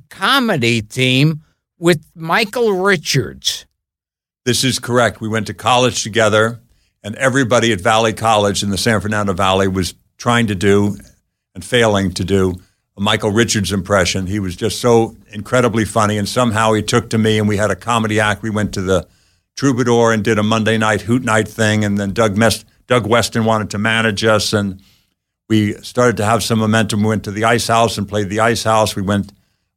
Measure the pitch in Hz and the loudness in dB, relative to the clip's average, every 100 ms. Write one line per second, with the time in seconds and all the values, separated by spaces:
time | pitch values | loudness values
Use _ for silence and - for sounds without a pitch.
0 | - - 196 269 233 165 117 120 107 - | -6 -4 0 2 0 0 0 0 -4 -2
1 | 131 127 151 156 - _ _ - 170 175 | 0 2 2 0 -10 _ _ -4 0 0
2 | - 170 160 190 220 247 233 185 196 185 | -2 -12 -2 -2 -2 -2 0 0 0 0
3 | - 139 80 65 - - - _ _ _ | 0 -2 -4 -6 -8 -8 -12 _ _ _
4 | _ _ _ _ 123 120 131 - - 123 | _ _ _ _ -2 0 0 -2 0 2
5 | 117 - 110 110 104 107 110 123 127 - | 2 0 -4 -4 -4 -4 0 2 2 0
6 | 113 104 110 107 110 120 _ _ _ _ | -2 2 4 4 2 -2 _ _ _ _
7 | 104 113 135 131 120 120 117 101 117 113 | -12 -4 0 0 2 2 2 0 2 2
8 | 113 101 110 107 101 95 104 95 120 107 | 2 0 2 2 2 0 -4 -2 0 0
9 | 104 107 101 90 98 95 98 95 87 - | 0 -2 -2 0 2 2 2 -2 -4 -8
10 | _ - 123 120 117 98 101 101 104 101 | _ -8 -2 0 0 0 2 4 2 -2
11 | - _ _ _ _ 95 - 123 113 101 | -14 _ _ _ _ -18 -2 2 2 2
12 | 95 87 90 98 95 90 _ _ _ - | 0 -4 0 0 0 -2 _ _ _ -6
13 | 104 107 110 101 117 110 87 98 90 101 | -2 0 0 0 0 0 -2 -4 0 2
14 | 87 95 90 104 95 87 110 - 123 117 | 2 -2 -4 -6 -6 -6 -6 -2 2 4
15 | 113 - - 104 98 127 120 113 101 117 | 2 -4 -18 -14 -2 0 2 0 -2 0
16 | 104 107 98 123 120 107 110 107 104 120 | 0 0 -2 -2 0 2 2 0 0 -2
17 | - 113 110 107 107 101 104 95 113 117 | 0 0 2 2 0 0 -2 -2 -2 -2
18 | 110 107 107 101 113 104 98 101 92 92 | 0 0 0 -2 -4 -4 -4 -4 -2 -2
19 | - _ _ _ _ - 139 120 123 117 | -2 _ _ _ _ -4 -2 0 2 2
20 | 117 113 104 107 107 113 110 113 110 104 | 4 2 0 0 0 0 0 0 0 -2
21 | 90 123 120 110 107 - 110 107 104 101 | 0 -2 0 0 0 -2 0 0 0 -2
22 | 101 95 113 98 110 101 - _ - 123 | -2 0 0 2 0 0 -8 _ -2 0
23 | 95 117 - 120 110 110 104 104 110 113 | 2 0 0 0 0 0 -2 -4 0 0
24 | 110 101 110 107 - 107 101 95 _ _ | 0 0 2 2 2 -2 -2 -6 _ _
25 | _ _ _ _ - 110 104 - - - | _ _ _ _ -2 0 2 -2 -8 0
26 | 123 107 104 113 - 110 110 110 104 107 | 0 0 0 0 0 0 2 0 0 0
27 | 107 107 107 101 110 117 - 113 113 - | 0 -2 -4 -2 0 0 2 2 2 0
28 | 98 104 98 104 113 113 113 110 107 - | -4 -4 -2 0 0 0 0 2 0 -2
29 | 95 101 90 - _ _ _ | -2 -2 -2 -10 _ _ _